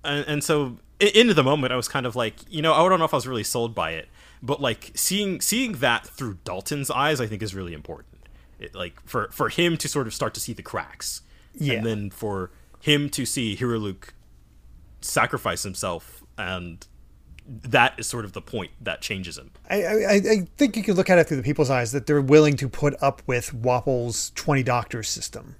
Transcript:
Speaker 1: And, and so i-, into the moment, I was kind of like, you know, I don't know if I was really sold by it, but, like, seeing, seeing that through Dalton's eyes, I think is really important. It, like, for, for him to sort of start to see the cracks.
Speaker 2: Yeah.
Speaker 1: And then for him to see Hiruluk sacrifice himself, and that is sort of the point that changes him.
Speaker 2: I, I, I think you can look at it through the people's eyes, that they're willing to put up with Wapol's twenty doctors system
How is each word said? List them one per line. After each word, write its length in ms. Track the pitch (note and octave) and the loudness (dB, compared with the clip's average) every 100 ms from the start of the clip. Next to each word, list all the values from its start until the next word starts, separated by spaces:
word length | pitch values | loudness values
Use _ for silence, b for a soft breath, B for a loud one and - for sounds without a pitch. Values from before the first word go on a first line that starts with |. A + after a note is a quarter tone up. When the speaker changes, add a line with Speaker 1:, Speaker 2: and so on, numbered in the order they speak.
Speaker 1:
And, 220 | D#3+ C#3+ D3 | -2 -4 -2
and 180 | D3 | -4
so 340 | - D3+ C#3 A#2 - - | 0 0 0 -6 -18 0
i-, 40 | G3+ | 4
into 200 | G3 A#3+ | 6 6
the 80 | D#3+ | 6
moment, 280 | C3+ D3+ B2+ | 4 2 0
I 40 | B2+ | -2
was 120 | A#2 | -2
kind 180 | C#3+ B2+ | -4 -4
of 80 | A#2+ | -2
like, 200 | A2+ - - | -4 -4 -12
you 140 | D#3 | -2
know, 100 | D#3+ | 2
I 160 | D3+ F3+ | 4 6
don't 100 | F#3 | 4
know 60 | |
if 80 | D#3+ | 2
I 40 | D3 | 0
was 80 | A#2+ | -2
really 180 | B2 | -4
sold 300 | G#2 B2+ A#2 | -4 -2 -4
by 160 | G#2 E2 | -4 -6
it, 160 | D#2+ - b b b | -6 -12 b b b
but, 180 | A#2 C#3+ | -6 -2
like, 320 | C3+ A2 - | -2 -2 -8
seeing, 460 | - - F#3+ G3+ F3+ | -4 -2 -2 -2 -2
seeing 320 | - A3 C4 | -2 0 -2
that 320 | D#3 B2+ A#2 - | 0 2 0 -2
through 320 | - B2 F#2 | -10 -10 -8
Dalton's 460 | - F#2 - D3 C3+ | -10 -10 -6 -6 -4
eyes, 300 | - C#3+ D3 | 0 0 0
I 60 | A2+ | -4
think 160 | G#2+ | -6
is 120 | G#2+ | -8
really 200 | F#2+ F2+ | -8 -10
important. 520 | D#2 - D#2 - - - b b b | -12 -14 -16 -18 -20 -20 b b b
It, 140 | - | -16
like, 260 | F#2+ F2+ - - | -10 -12 -12 -8
for, 220 | B2 G#2 | -6 -6
for 160 | - A#2 | -4 -4
him 280 | - F3 D#3+ | 0 0 0
to 100 | D3 | -2
sort 180 | D3 A#2 | -4 -4
of 80 | |
start 180 | - A#2 | -4 -6
to 60 | - | -6
see 120 | - | -10
the 100 | A2+ | -10
cracks. 600 | - G#2 - - - - - b b | -8 -8 -10 -10 -10 -10 -14 b b
Speaker 2:
Yeah. 200 | - C#3+ | -6 -2
Speaker 1:
And 120 | A#2 A2+ | 0 -2
then 240 | G#2+ G2+ | -4 -6
for 400 | - A2 G2 F2+ b b b | -8 -6 -6 -8 b b b
him 280 | - D3 D3 | 0 2 2
to 160 | - B2+ | -4 -4
see 300 | - A2+ G2 | -4 -4 -2
Hiruluk 540 | B2 A2+ G#2 F#2 - - - - - - - - - - | -2 -2 -4 -8 -16 -20 -20 -20 -20 -20 -20 -20 -20 -14
sacrifice 600 | - - A#2 A2 A2 E2+ | -4 0 0 0 -4 -4
himself, 600 | G2+ F#2 G2 E2+ - - - - | -6 -6 -6 -6 -10 -20 -20 -12
and 500 | F#2 F#2 F2 E2 - - - - - - - | -8 -8 -10 -16 -20 -20 -20 -20 -20 -20 -18
that 480 | A2+ B2 B2+ A#2+ - | -16 0 4 4 2
is 80 | A2 | -8
sort 160 | B2 | -6
of 80 | G#2 | -8
the 80 | G2 | -12
point 300 | - A#2 F2 - | -10 -8 -8 -8
that 200 | A2 D#2+ | -8 -8
changes 360 | - G2 F2 D2+ | -6 -6 -8 -12
him. 140 | - - - | -18 -20 -4
Speaker 2:
I, 140 | G3 | -2
I, 280 | F3+ A3 G3 | 0 0 4
I 340 | G3+ F#3+ A3 F3 - | 4 6 2 2 2
think 200 | C#4+ G#3+ | 2 2
you 60 | |
can 120 | G3+ | 0
look 140 | F#3 F#3 | 2 6
at 80 | F3 | 6
it 100 | D#3+ | 6
through 80 | C#3+ | 2
the 60 | |
people's 260 | A#2+ D3+ C#3 | 0 2 2
eyes, 220 | C3 A#2 | 2 0
that 140 | C3+ B2 | -4 2
they're 140 | D3 | 2
willing 360 | C3+ D3+ D3+ C#3+ | 8 10 10 4
to 120 | C3+ | -2
put 320 | - D3 C#3 | 0 0 2
up 200 | C#3 - - | 0 0 -4
with 240 | B2 - | -4 -4
Wapol's 800 | B2 B2 B2 C#3 B2+ A#2+ A2 - | -4 2 2 2 0 0 -4 -6
twenty 280 | - - C#3 | -6 0 0
doctors 440 | B2 A#2+ A2+ A#2+ G#2+ | 2 0 -2 -8 -6
system 460 | - - A2+ B2 C3 | -6 -8 -12 -16 -20